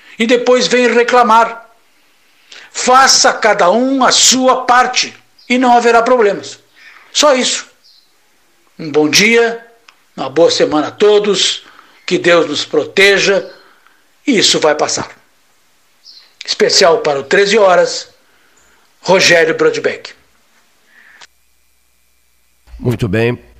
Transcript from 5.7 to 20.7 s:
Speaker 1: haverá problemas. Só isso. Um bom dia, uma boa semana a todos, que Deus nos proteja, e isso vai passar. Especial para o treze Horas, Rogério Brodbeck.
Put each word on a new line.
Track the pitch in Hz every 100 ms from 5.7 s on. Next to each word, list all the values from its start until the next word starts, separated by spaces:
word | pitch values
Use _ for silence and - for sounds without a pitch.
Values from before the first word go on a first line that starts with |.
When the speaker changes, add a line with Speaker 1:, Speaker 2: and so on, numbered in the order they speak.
| 240
Speaker 1:
haverá | 233 233
problemas. | 240 254 202 160 - - _ _ - - _
Só | - 294
isso. | 262 226 - - _ _ _ _ _ _ _ _ _ _ -
Um | 165
bom | 147 151
dia, | 151 214 233 226 233 - _ _ _ _ -
uma | 135
boa | 143 165
semana | 165 160 151 139
a |
todos, | - 208 208 208 190 - - - - _ _ -
que | 180
Deus | 175 175 147
nos | 139
proteja, | - 156 131 196 196 196 170 190 - - _ _ _ _ _ _ -
e | 208
isso | - 160
vai | 151
passar. | 147 143 - - - _ _ _ _ _ _ _ _ - - _ -
Especial | - - 185 - 180 156
para | 151 143
o |
treze | 131 - 196 226
Horas, | 196 175 170 - - _ _ _ _ _ _ _ _ _
Rogério | - 185 - 170 160
Brodbeck. | 156 156 143 123 - - - _ _ _ _ _